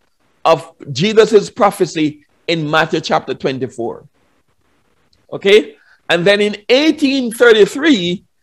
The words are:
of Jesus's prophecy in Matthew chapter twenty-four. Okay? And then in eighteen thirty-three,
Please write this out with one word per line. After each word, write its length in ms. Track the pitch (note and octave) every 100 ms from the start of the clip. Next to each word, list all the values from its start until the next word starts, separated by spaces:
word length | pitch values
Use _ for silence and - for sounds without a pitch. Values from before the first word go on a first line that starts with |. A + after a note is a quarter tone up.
| _ _ _ _ -
of 280 | D#3+ - _ -
Jesus's 580 | B2 G#3 G#3+ A3 G#3+ E3+
prophecy 760 | - G3+ - F3+ D#3+ D3+ - _ _ -
in 220 | E3 D3
Matthew 320 | D#3+ D#3+ D#3+
chapter 320 | - D#3 -
twenty-four. 760 | C3 D#3 C3 A#2+ - A2+ - - _ _ _ _ _ _ _ _ _ _ _ _
Okay? 420 | C#3+ G3 G#3+ G#3 - _ _ -
And 160 | E3+ F3
then 160 | G#3
in 160 | G#3 G3+ -
eighteen 640 | B3+ D#4 D4+ C4+ C4+ A#3+
thirty-three, 920 | G#3+ A#3+ A3 G3+ C#4+ D#4+ A3 F3 F3+ _ _